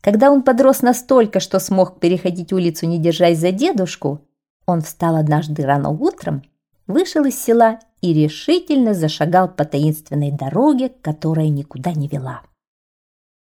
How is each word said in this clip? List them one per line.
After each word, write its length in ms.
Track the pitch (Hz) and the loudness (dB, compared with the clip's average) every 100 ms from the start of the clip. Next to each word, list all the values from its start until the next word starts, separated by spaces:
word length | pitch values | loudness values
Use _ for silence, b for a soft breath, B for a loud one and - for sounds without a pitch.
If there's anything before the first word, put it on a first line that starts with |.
Когда 300 | - 208 269 | 2 4 6
он 120 | 285 | 6
подрос 400 | 254 240 269 269 | 4 4 4 4
настолько, 580 | 240 247 - 262 220 190 | 2 0 2 2 4 0
что 180 | - 190 | -2 -4
смог 420 | 185 190 180 - | 0 0 0 0
переходить 520 | 170 180 214 180 170 | 0 0 -2 -6 -4
улицу, 340 | 190 170 160 165 | -2 -2 -2 -4
не 120 | 170 | 0
держась 400 | 165 165 175 170 | 0 2 2 4
за 120 | 170 | 0
дедушку, 760 | 190 311 277 185 - 143 147 _ _ _ _ - | 0 -2 0 -4 -4 -6 -6 _ _ _ _ -4
он 140 | 170 | -2
встал 360 | 156 - 170 160 | -4 -4 0 2
однажды 480 | 151 151 151 147 | 2 0 -2 -4
рано 260 | 135 143 143 | 0 0 0
утром, 520 | 156 294 - - 143 - _ _ _ - | -2 -4 -4 -8 -8 -10 _ _ _ -4
вышел 380 | 220 370 320 | -2 -2 -2
из 160 | 277 254 | -2 -2
села 400 | - 233 226 226 _ _ | 0 2 2 0 _ _
и 120 | 180 | 0
решительно 840 | 156 151 - - 349 349 285 233 | 2 0 -2 -2 -2 0 0 2
зашагал 540 | 196 156 - 160 180 185 | 0 -2 -2 0 2 0
по 160 | 185 | -2
таинственной 640 | - 143 151 156 - 147 143 | -4 0 0 -2 -6 -4 -4
дороге, 580 | 143 135 160 285 262 254 | -4 -4 0 2 2 -2
которая 600 | _ 156 156 160 160 156 | _ -8 -6 -2 0 0
никуда 440 | 143 143 131 139 | -2 -6 -8 -6
не 160 | 160 143 | -6 -6
вела. 340 | 143 131 - _ _ _ _ _ _ _ _ _ _ _ | -6 -10 -14 _ _ _ _ _ _ _ _ _ _ _